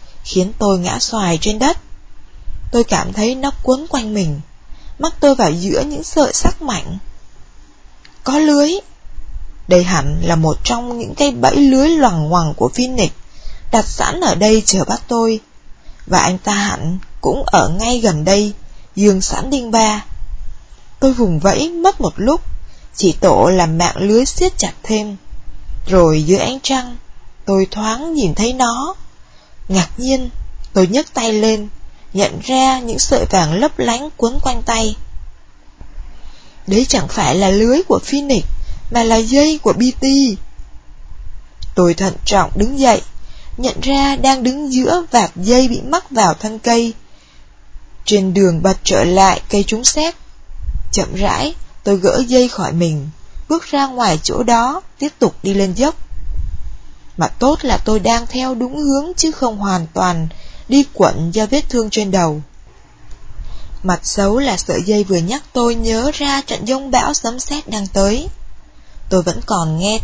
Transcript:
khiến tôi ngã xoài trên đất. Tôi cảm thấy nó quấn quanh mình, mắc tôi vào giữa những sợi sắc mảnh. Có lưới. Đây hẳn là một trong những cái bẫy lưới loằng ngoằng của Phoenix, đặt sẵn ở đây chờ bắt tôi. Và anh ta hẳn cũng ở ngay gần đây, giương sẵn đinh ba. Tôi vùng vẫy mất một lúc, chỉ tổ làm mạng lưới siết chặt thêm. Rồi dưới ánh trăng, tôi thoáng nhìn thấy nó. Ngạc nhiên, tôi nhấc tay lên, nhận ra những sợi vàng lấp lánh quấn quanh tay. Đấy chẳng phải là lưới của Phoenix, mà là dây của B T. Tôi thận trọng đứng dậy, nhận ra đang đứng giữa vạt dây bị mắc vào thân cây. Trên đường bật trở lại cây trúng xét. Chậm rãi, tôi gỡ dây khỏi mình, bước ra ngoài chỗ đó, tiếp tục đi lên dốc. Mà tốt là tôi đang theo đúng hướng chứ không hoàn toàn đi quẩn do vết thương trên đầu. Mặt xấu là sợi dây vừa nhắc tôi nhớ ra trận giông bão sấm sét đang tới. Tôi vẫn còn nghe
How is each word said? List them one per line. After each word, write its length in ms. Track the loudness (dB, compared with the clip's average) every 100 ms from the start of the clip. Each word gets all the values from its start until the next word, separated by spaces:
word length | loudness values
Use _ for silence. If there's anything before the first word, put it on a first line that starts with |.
| -16 -14
khiến 280 | -4 -2 -2 0
tôi 200 | 0 2
ngã 200 | 0 -2
xoài 400 | -4 -2 0 0
trên 180 | 0 2
đất. 200 | 2 0 -6 -16 -16 -16 -16 -10 -6 -4 0
Tôi 120 | 0
cảm 280 | 2 0 -2
thấy 220 | -2 -2
nó 160 | -2 -4 -2
quấn 240 | 0 0 0
quanh 240 | -4 -2
mình, 260 | -2 -2 -4 -8 -18 -16 -14 -12 -4
mắc 160 | -4 2
tôi 140 | 4
vào 160 | 4 2
giữa 300 | 0 -2 -2
những 240 | -2 -6
sợi 280 | -2 0 2
sắc 280 | 4 2 0
mảnh. 360 | -6 -6 -6 -8 -10 -14 -16 -20 -20 -20 -20 -20 -20 -20 -20 -10
Có 140 | -2 2
lưới. 340 | 4 4 4 0 -8 -18 -12 -10 -8 -8 -10 -6 4
Đây 160 | 4
hẳn 360 | 4 0 0 0
là 140 | 2 2
một 200 | 2 0
trong 340 | -2 -2 -4 -8
những 160 | -6
cái 160 | 0 0
bẫy 260 | 4 4 6
lưới 320 | 6 6 6
loằng 400 | 6 4 4 2
ngoằng 260 | 2 2
của 140 | 0 0
Phoenix, 420 | 0 -2 0 0 -2 -16 -10 -8 -6 0
đặt 180 | 0 0
sẵn 320 | -2 -2 0
ở 140 | 0
đây 280 | 2 4 4 2
chờ 180 | 0
bắt 180 | 0 -4 -2
tôi. 320 | 0 0 -2 -6 -20 -20 -20 -18 -14 0
Và 120 | 2
anh 200 | 2 0
ta 140 | -2
hẳn 460 | -2 -2 -2 -4 -4 -8 -4
cũng 220 | -2 -2 2
ở 220 | 2 2
ngay 320 | 0 0 2
gần 240 | 2 2
đây, 280 | 2 2 2 -4 -14 -18 -8 2
giương 240 | 4 4
sẵn 300 | 0 -2 -2
đinh 200 | -2 0
ba. 340 | 2 2 0 -6 -6 -6 -4 -6 -8 -16 -20 -14 0
Tôi 120 | 2
vùng 260 | 4 2 2
vẫy 320 | 2 2 -2
mất 300 | 0 0 2
một 120 | -2 0
lúc, 240 | 0 0 0 -6 -6 -14 -14 0
chỉ 160 | 0
tổ 380 | 4 4 4 4
làm 280 | 4 2 2
mạng 180 | 0 0
lưới 260 | 2 4
siết 340 | 2 2 0 0
chặt 140 | -4 -4
thêm. 340 | -2 -2 -2 -10 -10 -8 -6 -8 -6 -4 2
Rồi 360 | 6 6 4
dưới 160 | 4 2
ánh 200 | 2 -4
trăng, 340 | -2 -2 -2 -10 -12 -16 -16 -10
tôi 220 | 0 0 0
thoáng 440 | -2 -4 -4 -4
nhìn 200 | -2 0
thấy 180 | 0 -2
nó. 420 | 0 0 -2 -6 -8 -14 -18 -20 -20 -20 -14 -2
Ngạc 200 | 0 0 -2
nhiên, 340 | -2 0 -2 -6 -8 -8 -2
tôi 140 | 2 4
nhấc 280 | 2 -2
tay 180 | -4 0
lên, 360 | 2 2 0 -4 -10 -12 -16 -6
nhận 280 | -2 -2 -2
ra 380 | -2 2 2 0
những 180 | -4 -2
sợi 260 | 0 2 2
vàng 220 | 2 2
lấp 260 | 2 0 0
lánh 300 | -2 -2 -4 -2
quấn 220 | 0 2
quanh 200 | 2 0 0
tay. 300 | 0 0 -4 -6 -8 -10 -16 -20 -20 -20 -20 -16 -14 -14 -12 -14 -16 -20 -12 0
Đấy 200 | 2 2
chẳng 200 | 0 0
phải 260 | 0 0
là 160 | 2 4
lưới 320 | 4 4 4 2
của 120 | 0
Phoenix, 400 | 0 -2 0 0 2 -2 -2 -4 -2
mà 120 | 0
là 120 | 2 2
dây 420 | 4 4 4 2
của 100 | 0
B 100 | 2 2 2
T. 40 | 2 4 4 0 -8 -12 -14 -16 -18 -18 -14 -12 -8 -8 -10 -10 -4
Tôi 200 | 2 2
thận 200 | 2 -2 -4
trọng 260 | 0 0 2
đứng 260 | 0 0 2
dậy, 220 | 4 4 0 -10 -10 -12 -10 -4
nhận 240 | -4 -2
ra 360 | 0 2 2 2
đang 260 | 2 2
đứng 300 | 0 -2 -2
giữa 320 | 0 2 0 2
vạt 200 | 2 2 -2
dây 320 | 4 4 4
bị 120 | 0
mắc 300 | -2 -4 -2
vào 240 | 0 2
thân 240 | 0 -6 -4
cây. 340 | 0 2 0 -4 -16 -20 _ -20 -20 -20 -18 -16 -16 -8
Trên 300 | 0 2 2
đường 280 | 4 4 4
bật 140 | 0 0
trở 200 | 0 2
lại 380 | 4 6 4 4 0
cây 160 | 0 0
trúng 180 | 0
xét. 300 | 0 0 -2 -4 -18 -20 -14 -8 -4 -4 -2
Chậm 220 | -2 -2
rãi, 400 | 0 0 0 -4 -6 -12 -4
tôi 120 | 0 2
gỡ 260 | 2 2 4
dây 200 | 4 4
khỏi 240 | 0 -2
mình, 360 | 0 0 0 -6 -12 -14 -10 -2
bước 160 | -2
ra 220 | 0 -2 0
ngoài 320 | 0 0 0
chỗ 200 | 0 0
đó, 400 | 2 2 2 -4 -10 -6
tiếp 140 | -6 0
tục 160 | 0 0
đi 120 | -2
lên 180 | 0 0
dốc. 220 | 2 0 0 -6 -4 -2 0 -2 -2 -4 -6 -12 -16 -10 -4
Mà 120 | -2
tốt 300 | 2 0 2
là 140 | 0 0
tôi 240 | 2 2
đang 260 | 2 0 0
theo 280 | -4 -4
đúng 240 | -4 -4 -2
hướng 340 | 0 0 -2 -2
chứ 160 | -2
không 240 | 0 -4 -2
hoàn 300 | -2 -2 -2
toàn 340 | -2 0 0 -4 -6 -12 -12 0
đi 160 | 2 2
quẩn 360 | 2 2 2 -2
do 120 | 0 0
vết 220 | 0 0
thương 220 | 0 0
trên 200 | -2 0
đầu. 320 | 2 2 -2 -10 -20 -20 -20 -20 -20 -16 -14 -12 -10 -6 -6 -6 -6
Mặt 180 | -2 -2
xấu 360 | -2 0 2 2
là 180 | 0 -2
sợi 260 | -2 -2
dây 220 | 0 2
vừa 120 | 2 0
nhắc 260 | 0 -4 -4
tôi 220 | 0 0
nhớ 360 | 0 0 0 0
ra 280 | -2 -2 -2
trận 220 | -4 -6
giông 260 | -2 -4 0
bão 240 | 0 0
sấm 260 | -2 -4 -6
sét 280 | -6 -8 -6
đang 180 | -6 -2
tới. 420 | 2 2 0 -4 -10 -12 -14 -16 -20 -18 -12 -2
Tôi 120 | 0
vẫn 180 | 0 -4 -2
còn 320 | -2 -2 -2
nghe 220 | -2 -2